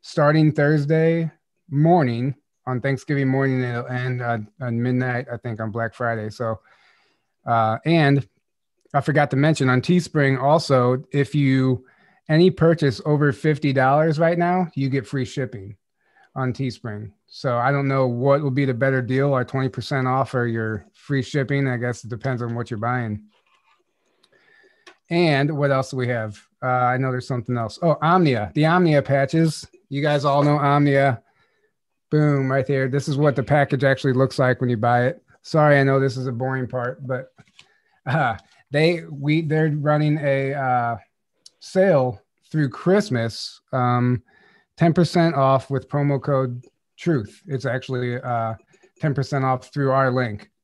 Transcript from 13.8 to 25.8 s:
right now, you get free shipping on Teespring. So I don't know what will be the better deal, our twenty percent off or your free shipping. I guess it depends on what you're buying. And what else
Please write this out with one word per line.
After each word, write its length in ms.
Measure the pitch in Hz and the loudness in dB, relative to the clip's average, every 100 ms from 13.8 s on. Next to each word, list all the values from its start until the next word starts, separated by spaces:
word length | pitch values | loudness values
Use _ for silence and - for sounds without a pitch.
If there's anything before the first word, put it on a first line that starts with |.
| 131 143 160 151 | 2 4 2 2
right 180 | 165 175 | 0 2
now, 300 | 175 185 170 - | 0 0 -2 -4
you 140 | 135 | -2
get 180 | 135 - | -2 -4
free 180 | 139 123 | -6 -6
shipping 500 | - 127 104 95 107 _ _ _ _ _ - | -6 -8 -8 -16 -18 _ _ _ _ _ -6
on 180 | 127 | -6
Teespring. 580 | 117 131 113 117 104 107 _ _ | -4 -6 -8 -12 -12 -14 _ _
So 300 | - 139 120 | -8 -4 0
I 140 | 123 | 0
don't 160 | 143 139 | 0 0
know 200 | 139 131 | 0 0
what 340 | 120 135 139 | 0 2 2
will 100 | 147 | 2
be 140 | 127 135 | -2 -2
the 80 | |
better 280 | 120 135 131 | 0 0 -2
deal, 320 | 120 127 143 | -2 0 0
our 120 | 131 120 | 0 -2
twenty 240 | 135 131 | -4 -4
percent 380 | - - 139 127 | -6 -6 -4 -2
off 260 | 131 131 | -2 -2
or 140 | 131 120 | -2 -2
your 380 | 113 110 107 - | -4 -4 -6 -12
free 280 | _ - 139 | _ -6 -4
shipping. 460 | 120 147 127 139 135 | -2 -4 -2 -2 -2
I 100 | 123 | -2
guess 260 | 123 120 | -4 -6
it 60 | 110 | -10
depends 320 | 113 135 123 | -8 -6 -4
on 140 | 120 117 | -6 -6
what 140 | 117 | -6
you're 100 | 110 | -6
buying. 440 | 117 123 113 104 - _ _ _ _ _ _ _ _ _ _ _ _ _ _ _ - _ _ | -4 -4 -4 -8 -10 _ _ _ _ _ _ _ _ _ _ _ _ _ _ _ -20 _ _
And 440 | 170 170 139 143 151 | 2 2 2 0 0
what 140 | 143 | 0
else 220 | 135 | 0